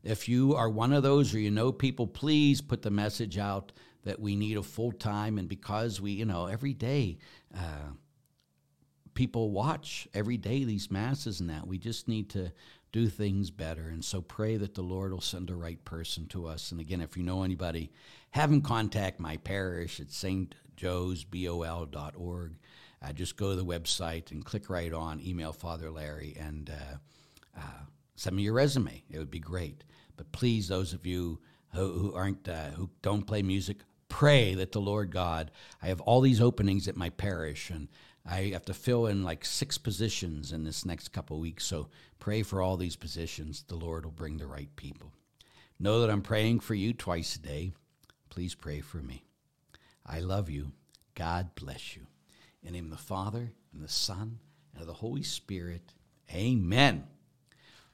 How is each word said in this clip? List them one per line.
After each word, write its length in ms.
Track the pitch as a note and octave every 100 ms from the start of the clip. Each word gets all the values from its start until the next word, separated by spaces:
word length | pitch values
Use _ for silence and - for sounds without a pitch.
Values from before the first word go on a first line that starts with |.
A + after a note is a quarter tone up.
if 240 | G#2 A2 -
you 280 | B2 C3+ C#3+
are 140 | A2+
one 220 | G#2+ A#2+
of 120 | C#3+
those 300 | C#3 C#3+ C#3
or 60 | A2
you 120 | G#2
know 200 | G#2 B2+
people, 340 | C3 C3+ - A2+
please 540 | - D3 D3+ D3 C#3+
put 220 | - A#2
the 100 | A2
message 460 | G#2 G#2+ - A2 F2
out 340 | G2+ G2 F#2+ - - _
that 160 | G2+ G2
we 160 | G#2 G2+
need 220 | G#2+ G#2+
a 60 |
full-time. 760 | G2 - A#2+ G2+ A2+ G#2 G#2+ G#2+
And 100 | F2+
because 540 | G2 - G#2 A#2 G2
we, 100 | G2+
you 140 | G2+ A2
know, 220 | F2 F2+
every 260 | G#2+ C#3
day, 460 | A#2+ A2+ C#3+ G#2+ D2+ - - _ F#2+
uh, 360 | E2+ D2+ D2 C#2+ _ _ _ _ _ _ _ _ _ _ -
people 380 | - B2+ A#2 A2
watch 560 | G2 C3+ D#3+ - - -
every 240 | - G#2 A#2+
day 260 | G2 C3+
these 260 | B2+ G#2 G2+
masses 520 | G2 A#2 C#3 A#2 F#2+
and 80 | F2
that. 180 | D#2+ F2
We 100 | F#2+
just 300 | A#2 - -
need 220 | A2 G2+
to 220 | G2 F2+ - - - _
do 160 | A2 A2+
things 440 | - G#2 G2 F2+
better. 380 | E2+ D#2+ D#2+ D#2+
And 140 | E2
so 180 | - F#2+
pray 340 | E2+ - G#2+ A2
that 160 | G2+
the 80 | G2+
Lord 300 | F2+ F#2 F#2+
will 100 | F#2
send 280 | - F2+ F2+
a 60 | F2
right 280 | E2 E2
person 440 | - E2 E2 - D#2+
to 200 | F#2+ E2
us. 240 | D#2+ -
And 80 | E2+
again, 220 | D#2 F2+
if 160 | D#2+ F#2
you 60 |
know 200 | F2 F#2
anybody, 480 | F#2 F2+ F2 E2 D#2+ - - - -
have 180 | D3 D3+
them 120 | D3
contact 580 | D3 A#2 G#2+ A2 F#2+ -
my 180 | E2 D#2+
parish 640 | - G2 F#2 F2 E2+ -
at 120 | D2
Saint 440 | - F#2+ F#2+ F#2 - - -
Joe's 480 | F#2 F2+ F#2 F2+ E2
B 220 | F2+ F2+
O 140 | F2
L 240 | E2 E2+ D#2
dot 300 | D2+ D2 D#2
org. 360 | F2 F2 E2+ E2+ - - - _
Uh, 80 | C#2
just 240 | D2 F2 -
go 140 | G2
to 60 | F#2+
the 80 | F2+
website 680 | F2 E2+ - E2+ E2 -
and 140 | D2+ -
click 240 | G#2+ -
right 240 | F2+ E2+
on, 260 | D#2+ D#2+ D#2
email 320 | F#2 F2 D#2+
Father 400 | D#2+ F2 E2 D#2+
Larry, 440 | D#2 D2+ D2+ D2 D2
and, 300 | D2+ D2+ D2+
uh, 880 | D2 C#2 C#2 - _ - - _ -
uh, 240 | C#2+ B1 D2 _ _ -
send 200 | G#2 F#2+
me 80 |
your 100 | G2+
resume. 500 | A#2 C#3+ C3+ F2+ - _
It 80 | D2+
would 120 | D2
be 80 | E2+
great. 440 | D#2 F2+ D#2 - - - _ -
But 160 | -
please, 380 | - B2 A2+ F#2
those 240 | F#2 F2+
of 120 | F2+ F#2
you 340 | F2+ F2 D#2+ - _ _
who, 180 | F2 F#2+ F2
who 140 | G2 F2
aren't, 320 | G2 G2 -
uh, 220 | E2 D2+
who 200 | D2+ F#2 -
don't 260 | G2 G#2 G2
play 140 | G#2+
music, 360 | G2 F#2+ F2 G2 - _ _
pray 480 | - C#3+ C#3 G#2 F#2+
that 160 | F#2
the 100 | A2
Lord 300 | G2+ G#2 F#2+
God, 400 | F2 F2+ E2 D2+ - - -
I 60 | F#2
have 140 | F2+
all 200 | - B2
these 180 | C3+ A2+
openings 460 | A#2+ - G2+ G2 G2
at 80 | E2+
my 140 | F2
parish, 600 | - G2+ F2 D#2 D2 -
and 180 | E2 D2 - - _
I 280 | - F#2+ G2
have 120 | F#2 -
to 80 |
fill 340 | F#2 - A#2+ A2+
in, 160 | G2+
like, 220 | F#2 E2 -
six 340 | - C#3+ -
positions 720 | - F#2+ A2 - F2+ D2+ C#2+
in 120 | D#2+
this 220 | D#2+ D#2 F#2
next 220 | E2 -
couple 300 | - - D#2
of 40 |
weeks. 240 | E2 - -
So 240 | D#2+ D2 - - _
pray 240 | - G#2+
for 180 | G#2 F#2+
all 160 | F#2 F#2
these 180 | F2+ E2
positions. 680 | D#2+ E2 E2 - D#2 D2+ -
The 80 | E2+
Lord 300 | E2 D#2+ D#2+
will 60 |
bring 260 | E2 D#2+ D#2
the 80 | D2
right 240 | D2 D3 -
people. 360 | C#2+ C#2+ - - _ _ - - - _
Know 220 | G2+ A2+
that 100 | A2+
I'm 100 | G#2
praying 380 | F#2+ A2 A2+ A#2
for 160 | - G#2
you 180 | G2+
twice 420 | A#2 - E2+ E2 E2+
a 40 |
day. 340 | D#2 D2 F#2 - _ _ _ _ _
Please 240 | - F2+
pray 280 | - D2+ D2
for 160 | D2 E2+
me. 260 | C2 B1+ _ _ _ _ _ - _ _ -
I 140 | D#2+
love 320 | F2+ G2 E2+
you. 220 | C#2+ C#2+ - _ _ _ -
God 400 | E2 F2 F2+ -
bless 400 | - - - -
you. 80 | C#2+ _ _ _ - _
In 120 | E2
the 60 | F2+
name 120 | E2
of 60 | D#2+
the 40 |
Father, 500 | - F#2+ G2+ A2+ A#2+ - _
and 100 | D2
the 40 | D2+
Son, 500 | - - F#2+ A2+ A2+ - _ _
and 80 | -
of 60 | E2
the 60 |
Holy 300 | F2 A2+ C#3
Spirit. 720 | - - - F#2+ F2 F2 - _ _ _ _
Amen. 760 | F2 A#2 B2 F2 A2+ C#3 E2 - - _ _ _ _ - - -